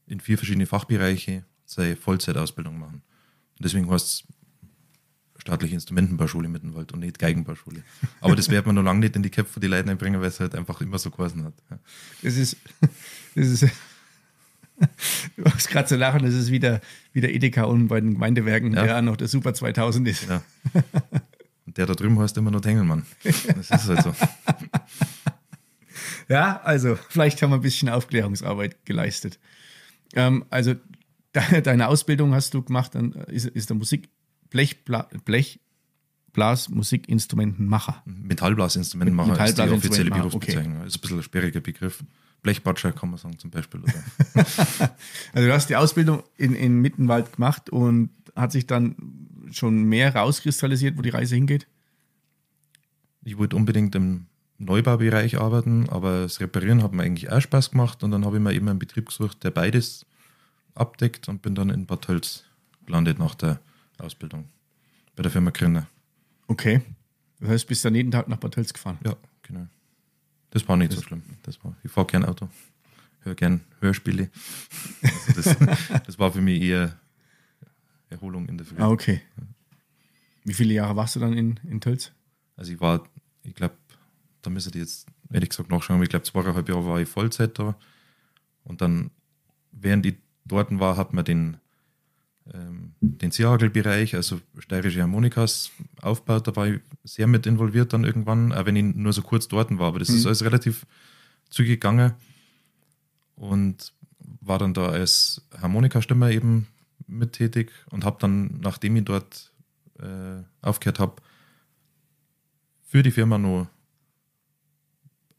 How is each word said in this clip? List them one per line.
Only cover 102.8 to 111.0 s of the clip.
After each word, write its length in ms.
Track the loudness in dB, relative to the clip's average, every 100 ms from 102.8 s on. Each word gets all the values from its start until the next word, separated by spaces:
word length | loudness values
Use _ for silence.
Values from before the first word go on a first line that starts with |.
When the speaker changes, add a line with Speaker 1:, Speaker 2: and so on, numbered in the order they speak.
| _ _ _ _ _ -14
Speaker 1:
Und 580 | -2 0 0 -2 -12 -20 -20 _ -20 -10
war 180 | -2 0
dann 140 | 0
da 140 | 0 0
als 520 | 0 2 2 2 -2 -14 -6
Harmonikastimmer 720 | -2 2 2 2 2 2 4
eben 360 | 2 2 2 0 _ _ -20 -16
mit 260 | -6 -6
tätig 380 | -2 -2 -2 -4 -10 _
und 140 | -6 -4
hab 140 | 0
dann, 400 | 0 0 -2 -6
nachdem 340 | -8 -4 0 0
ich 80 | 0
dort, 460 | -4 -6 -16 -20 _ _ _ _ -18
äh, 440 | -14 -12 -14 -14 -18 _
aufgehört 380 | -4 -2 -2
hab, 220 | -2